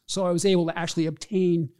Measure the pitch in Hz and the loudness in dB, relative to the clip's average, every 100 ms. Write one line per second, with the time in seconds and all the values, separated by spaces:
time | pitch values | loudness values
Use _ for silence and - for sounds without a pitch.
0 | - 190 180 170 196 180 165 170 165 - | -10 -4 -2 0 2 2 2 -2 -4 -2
1 | 160 151 - 190 180 170 151 | -2 -4 -4 0 2 2 0